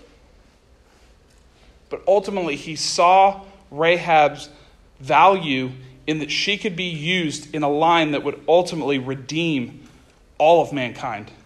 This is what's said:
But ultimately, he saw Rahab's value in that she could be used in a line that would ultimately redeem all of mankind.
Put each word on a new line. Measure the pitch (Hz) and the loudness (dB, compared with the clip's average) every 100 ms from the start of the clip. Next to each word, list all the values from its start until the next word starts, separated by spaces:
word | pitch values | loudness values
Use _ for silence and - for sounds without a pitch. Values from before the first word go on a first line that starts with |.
| _ _ _ _ _ _ _ _ _ _ _ _ _ _ _ _ _ _ - | _ _ _ _ _ _ _ _ _ _ _ _ _ _ _ _ _ _ -14
But | - - | -8 2
ultimately, | 202 202 202 170 139 | 2 2 -4 -4 -6
he | 165 151 | -10 -8
saw | - - 175 190 196 196 - - _ | -6 2 4 6 6 2 -10 -20 _
Rahab's | 143 165 175 170 160 147 143 - - _ _ _ _ | -2 0 0 2 4 4 0 -16 -20 _ _ _ _
value | 135 147 180 196 160 131 127 127 - - - | 0 4 6 4 -2 -4 -4 -10 -20 -16 -6
in | 156 | -6
that | 147 | -4
she | - - 202 | -4 -4 -4
could | 220 175 | -4 -6
be | 180 | -8
used | 160 151 185 160 135 - | -6 -4 -2 -2 -6 -10
in | 156 | -4
a | 147 | -2
line | 147 160 170 151 | 0 2 2 2
that | 143 | -2
would | 139 - - | -6 -6 2
ultimately | 170 175 170 135 139 | 2 2 -4 -4 -4
redeem | 127 135 120 156 170 143 120 - - _ _ _ _ - | -4 -10 -8 -6 -4 -4 -6 -12 -20 _ _ _ _ 0
all | 151 170 | 4 4
of | 135 | 2
mankind. | 143 123 - 135 107 104 - | -4 -8 -8 -10 -10 -14 -20